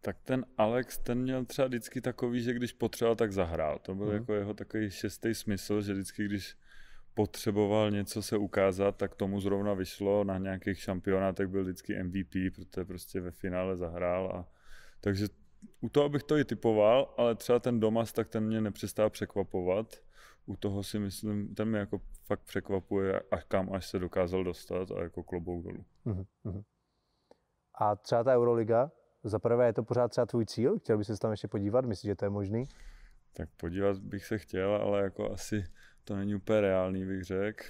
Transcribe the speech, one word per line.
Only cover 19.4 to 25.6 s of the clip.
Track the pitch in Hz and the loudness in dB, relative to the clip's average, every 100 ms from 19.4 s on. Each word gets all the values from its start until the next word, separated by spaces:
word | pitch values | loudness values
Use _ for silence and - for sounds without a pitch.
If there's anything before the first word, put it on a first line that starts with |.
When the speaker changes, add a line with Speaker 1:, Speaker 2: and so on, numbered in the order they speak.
| 92 95 90 98 113 - - - - - | -2 -2 0 0 -2 -14 -20 -20 -20 -18
Speaker 1:
U | - | -10
toho | 95 104 98 | -4 -2 -4
si | 98 104 | -4 -4
myslím, | 101 95 107 104 101 | -4 -4 -4 -4 -4
ten | 101 110 | -4 -2
mě | 107 | -2
jako | 98 101 - - | -2 -6 -8 -16
fakt | - 104 | -6 -6
překvapuje, | - 101 - 98 - 101 95 95 - | -2 -6 -2 -4 0 0 2 0 0
až | 95 | -4
kam | - 98 95 | 0 -2 0
až | 98 - | -4 -4
se | 98 | -4
dokázal | 87 98 87 92 | -2 0 0 0
dostat | 90 87 - 90 95 | -2 -6 -6 -6 -4
a | 95 | -4
jako | 87 90 | -6 -8
klobouk | 87 87 85 87 | -6 -6 -4 -6